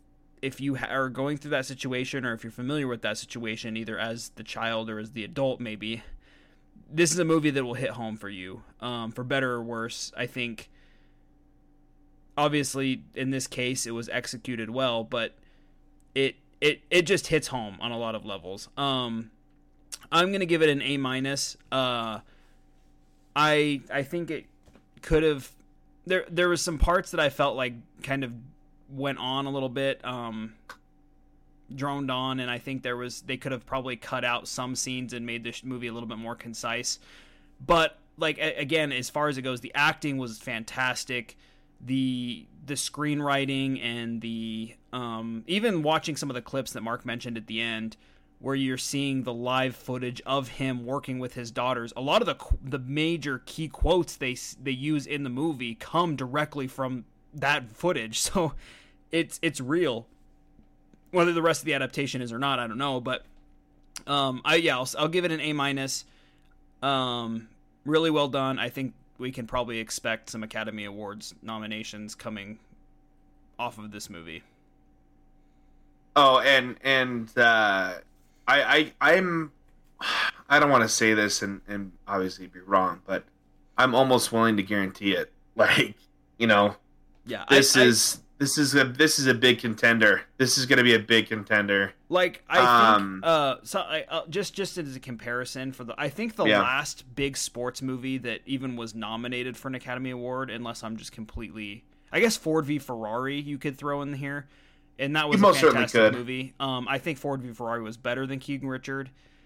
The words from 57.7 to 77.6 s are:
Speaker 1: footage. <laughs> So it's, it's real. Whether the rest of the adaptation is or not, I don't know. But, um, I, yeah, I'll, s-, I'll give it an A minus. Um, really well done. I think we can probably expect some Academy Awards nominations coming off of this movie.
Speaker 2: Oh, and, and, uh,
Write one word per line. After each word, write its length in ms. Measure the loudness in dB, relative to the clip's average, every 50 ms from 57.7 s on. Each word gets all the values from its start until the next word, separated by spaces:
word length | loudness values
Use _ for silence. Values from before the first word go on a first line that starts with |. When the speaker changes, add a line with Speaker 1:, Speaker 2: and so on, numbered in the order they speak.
Speaker 1:
footage. 460 | -8 -2 0 0 0 0 -4 -4 -4 -4
<laughs> 100 | -2 0
So 240 | 0 0 0 0 -2 -6 -14 -16 -20 -20 -20 _ _ _ _ -2
it's, 260 | 0 0 0 -2 -4 -4
it's 180 | -4 -4 -4 -4
real. 460 | -2 0 0 2 2 0 0 -4 -8 _ _ _ _ _ _ _ _ _ _ _ _ _ _ _ _ _ _ _ _ 0
Whether 220 | 4 4 4 4
the 80 | 4 4
rest 200 | 4 2 2 2
of 20 | 0
the 80 | -2 0
adaptation 460 | 0 -2 -4 -2 -4 -4 -2 -4 -4
is 120 | -6 -6
or 60 | -4 -2
not, 200 | 0 0 0 0
I 80 | -2
don't 100 | -4 -4 -4
know. 220 | -2 -2 -2 -2
But, 240 | -4 -4 -6 -6 -8 -14 -20 -20 _ _ _ _ _ _ _ _ _ _ -18 -12 -4
um, 360 | -2 0 0 2 0 -2 -2 2
I, 120 | 4 4
yeah, 200 | 4 4 4 2
I'll, 60 | 0
s-, 120 | -2 -4 -2
I'll 140 | -2 0 2
give 160 | 2 2 0
it 80 | 0
an 80 | -2 -2
A 120 | -2 -2 0
minus. 500 | 0 0 0 -2 -2 -4 -4 -6 -8 -10 _ _ _ _ _ _ _ _ _ _ _ _ _ _ -4
Um, 640 | -2 0 0 0 0 -2 -4 -4 -4 -6 -6 -8 -10 -12 _ _ _ _ _ _ -2
really 240 | 2 2 4 4 4
well 180 | 2 2 2 2
done. 300 | 0 0 0 0 -2 -2
I 80 | -4 -6
think 240 | -4 -6 -6 -6 -8 -12 -20 _ _
we 160 | -10 -8 -8
can 140 | -8 -8 -8 -4
probably 300 | -2 -2 -2 -2 -4 -6
expect 500 | -6 -6 -8 -6 -4 -4 -4 -4 -6 -10
some 120 | -10 -10 -10
Academy 400 | -8 -6 -6 -6 -6 -8 -8 -10
Awards 500 | -10 -10 -12 -12 -12 -12 -14 -16 -18 -18 -16
nominations 720 | -12 -10 -10 -8 -8 -8 -8 -10 -10 -12 -12 -12 -14 -14 -14
coming 440 | -12 -12 -10 -10 -10 -12 -14 -16 -18 _ _ -20 _ _ _ _ _ _ _ _ _ _ _ _ _ _ _ _ -8
off 200 | -8 -8 -8 -10
of 120 | -14 -14
this 180 | -12 -12 -12 -12
movie. 320 | -14 -14 -14 -14 -14 -14 -16 _ _ _ _ _ _ _ _ _ _ _ _ _ _ _ _ _ _ _ _ _ _ _ _ _ -20 -20 -20 _ _ _ _ _ 4
Speaker 2:
Oh, 260 | 6 8 8 8 6
and, 360 | 6 6 6 4 4 0 -6 -4
and, 460 | 0 2 2 2 2 0 -2 -6 -6 -2 2
uh, 580 | 4 6 6 6 6